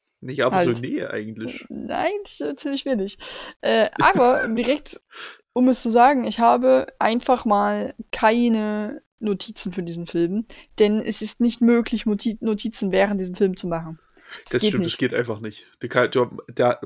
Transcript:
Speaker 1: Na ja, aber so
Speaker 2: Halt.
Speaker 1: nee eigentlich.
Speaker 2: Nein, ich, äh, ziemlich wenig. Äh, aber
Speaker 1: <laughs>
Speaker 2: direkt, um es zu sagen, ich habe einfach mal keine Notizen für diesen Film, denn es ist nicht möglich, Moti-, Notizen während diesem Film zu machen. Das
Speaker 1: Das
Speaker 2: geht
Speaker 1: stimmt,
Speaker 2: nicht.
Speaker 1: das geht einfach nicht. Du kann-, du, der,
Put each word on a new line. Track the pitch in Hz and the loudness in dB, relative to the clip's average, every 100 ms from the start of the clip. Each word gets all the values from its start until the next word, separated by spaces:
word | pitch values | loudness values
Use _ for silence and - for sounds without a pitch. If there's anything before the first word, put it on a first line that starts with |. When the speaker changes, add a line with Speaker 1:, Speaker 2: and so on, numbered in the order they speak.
| _ _ | _ _
Speaker 1:
Na | 127 | -8
ja, | 131 127 | 0 2
aber | 180 | 4
so | 139 | 2
Speaker 2:
Halt. | 117 | 0
Speaker 1:
nee | 127 277 | -4 -4
eigentlich. | - 110 107 110 247 - - | -4 -6 -8 -10 -10 -10 -14
Speaker 2:
Nein, | - - - 339 415 392 | -12 -6 -4 -2 -4 -10
ich, | - | -10
äh, | 294 277 | -8 -6
ziemlich | 285 277 277 | -6 -6 -2
wenig. | 233 196 - - - - - | -2 -4 -8 -16 -16 -16 -6
Äh, | - 226 214 - | 0 2 0 2
aber | 339 392 247 262 262 | 2 6 4 4 0
Speaker 1:
<laughs> | |
Speaker 2:
direkt, | 226 233 294 - - _ - - - _ | -2 0 -2 -4 -20 _ -18 -18 -18 _
um | 247 254 | 2 2
es | 247 | 2
zu | 233 | 2
sagen, | 233 254 277 220 | 6 6 4 -2
ich | 233 | 2
habe | 233 247 262 262 - - | 4 4 4 4 2 -2
einfach | 214 240 - 247 226 | 0 0 2 0 2
mal | 202 208 208 208 - - | 2 2 -2 -6 -10 -12
keine | - 220 240 240 226 214 214 214 - _ _ | 0 2 4 2 2 0 -4 -6 -10 _ _
Notizen | 208 190 - - 190 | -4 -4 -6 -10 -8
für | 185 | -8
diesen | 170 170 170 | -8 -8 -6
Film, | 175 170 208 - - - - | -2 0 -2 -6 -16 -16 2
denn | 208 214 | 2 2
es | - 208 | -2 -6
ist | 214 - | -10 0
nicht | 240 - | 0 4
möglich, | 233 240 233 220 220 | 4 4 2 -2 -2
Moti-, | 208 226 214 | -2 -4 -4
Notizen | 220 208 220 - 196 | -4 -4 -6 -6 -2
während | 190 202 202 | 2 2 0
diesem | 185 180 | -6 0
Film | 196 185 | 0 0
zu | 180 | -6
machen. | 165 160 165 _ _ - - - | -6 -8 -16 _ _ -20 -20 -4
Das | |
Speaker 1:
Das | 127 | 0
Speaker 2:
geht | 107 | 0
Speaker 1:
stimmt, | 123 113 | 0 -2
Speaker 2:
nicht. | |
Speaker 1:
das | - | -2
geht | 123 113 | -2 0
einfach | 120 107 | -2 -6
nicht. | 110 - _ _ | -8 -14 _ _
Du | 120 | -2
kann-, | 127 120 | 0 2
du, | 127 123 - - | 2 0 -4 -8
der, | 120 123 - | 0 2 0